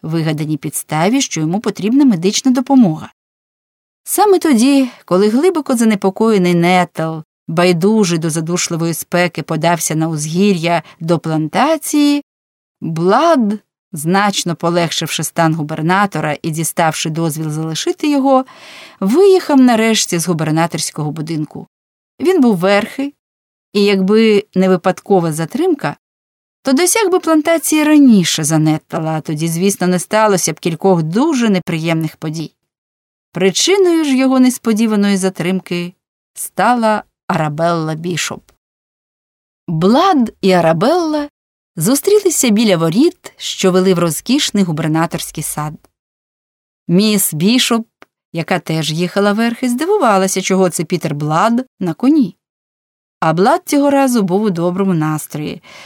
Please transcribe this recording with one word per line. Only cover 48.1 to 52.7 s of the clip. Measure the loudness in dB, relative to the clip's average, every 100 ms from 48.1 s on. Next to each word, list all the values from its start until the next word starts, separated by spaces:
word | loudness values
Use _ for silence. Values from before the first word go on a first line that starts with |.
| _ _
яка | -10 -4 -4
теж | -2 -4 -4
їхала | -4 -4 0 0
верхи, | 0 -2 -2 -4
здивувалася, | -2 -2 0 2 2 0 -2
чого | -2 0 2
це | 0
Пітер | -4 -4 -4 -4
Блад | -2 0 2 0 -4 _
на | -6
коні. | 0 2 2 0 -4 _ _ _